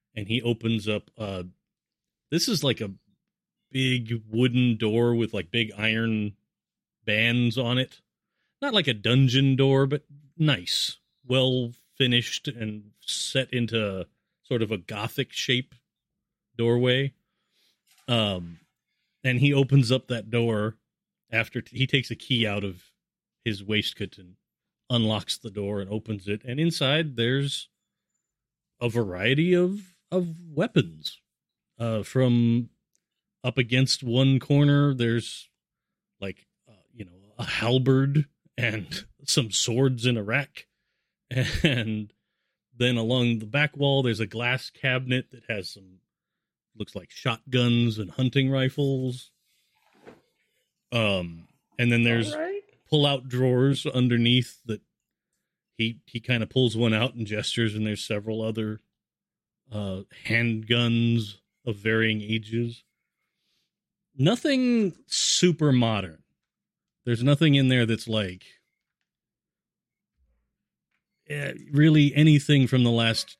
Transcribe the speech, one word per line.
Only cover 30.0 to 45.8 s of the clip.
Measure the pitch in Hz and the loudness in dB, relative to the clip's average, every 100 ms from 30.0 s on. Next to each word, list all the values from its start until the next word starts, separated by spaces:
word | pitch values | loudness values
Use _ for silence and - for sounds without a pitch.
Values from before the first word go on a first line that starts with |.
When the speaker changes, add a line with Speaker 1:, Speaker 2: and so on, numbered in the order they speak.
| _ | _
Speaker 1:
of | 185 175 160 170 | -4 -4 -8 -8
weapons. | 147 196 165 92 78 - - _ _ _ _ _ - | -4 -2 0 -2 -8 -14 -14 _ _ _ _ _ -8
Uh, | 117 110 | -6 -4
from | 101 131 127 120 117 117 117 _ _ _ _ _ _ _ | -2 2 4 4 4 2 -2 _ _ _ _ _ _ _
up | 120 131 | -4 -2
against | 117 127 139 - | 0 2 2 0
one | 127 120 135 135 | 0 2 4 4
corner, | - 143 147 143 143 131 | 2 4 4 4 2 2
there's, | 117 117 - - - _ _ _ _ _ _ _ | 0 0 -4 -12 -20 _ _ _ _ _ _ _
like, | 98 - _ _ _ | -12 -12 _ _ _
uh, | _ _ | _ _
you | 120 92 | -20 -20
know, | 87 _ - | -20 _ -12
a | - | -8
halberd | - 120 131 127 131 139 143 143 _ _ - | -4 2 2 4 4 2 0 -2 _ _ -6
and | 120 107 87 - - _ | -4 -4 -8 -14 -16 _
<laughs> | 139 | -2
some | - 113 | -2 0
swords | - - 117 135 123 123 | -2 0 2 2 2 0
in | 120 | -2
a | |
rack. | 101 131 139 - - _ _ _ _ _ _ 123 - - | -2 -4 -4 -12 -20 _ _ _ _ _ _ -2 -2 0
And | 165 123 110 107 104 _ _ _ _ _ _ 120 | 0 0 -2 -4 -8 _ _ _ _ _ _ -2
then | 123 120 | 0 2
along | 113 127 120 113 | 0 2 0 -2
the | 107 | -4
back | 139 147 139 | -2 -2 0
wall, | 143 139 | 0 2
there's | 127 104 | 0 -2
a | 113 | -4
glass | 113 120 127 - | -4 -4 -4 -8
cabinet | - 135 127 127 127 - | -6 -4 -2 -2 -4 -4
that | 120 - | -14 -10
has | 107 92 | -10 -10
some, | 101 | -18